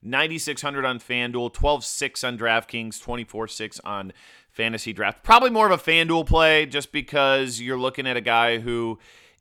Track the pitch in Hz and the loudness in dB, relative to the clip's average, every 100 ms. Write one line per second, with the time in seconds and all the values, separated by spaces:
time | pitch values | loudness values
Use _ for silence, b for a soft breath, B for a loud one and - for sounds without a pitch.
0 | 104 135 160 160 - 143 147 139 131 120 | -6 -2 -2 -2 -8 -6 -6 -4 -4 -4
1 | - 123 120 120 120 - 143 143 - - | -6 -4 -2 -4 -4 -2 0 0 -2 -6
2 | 139 - 127 120 117 113 - 117 113 - | -6 -4 -6 -2 0 0 0 -8 -10 -12
3 | - 120 110 107 110 - 110 - - 101 | -8 -8 -8 -8 -8 -8 -12 -12 -10 -8
4 | 95 - b b b - 113 113 113 98 | -10 -14 b b b -4 -4 -4 -8 -4
5 | 104 - - 233 254 226 214 180 - 165 | -4 0 6 6 6 4 4 2 2 2
6 | 165 165 151 160 160 156 151 143 139 147 | 2 0 2 4 6 4 2 -4 -4 -6
7 | 135 151 139 135 131 113 120 131 127 131 | -2 2 4 2 0 -4 -6 -2 -2 -4
8 | 131 123 120 117 117 117 117 120 117 113 | -4 -2 2 4 4 2 -2 -4 -4 -6
9 | b b b b | b b b b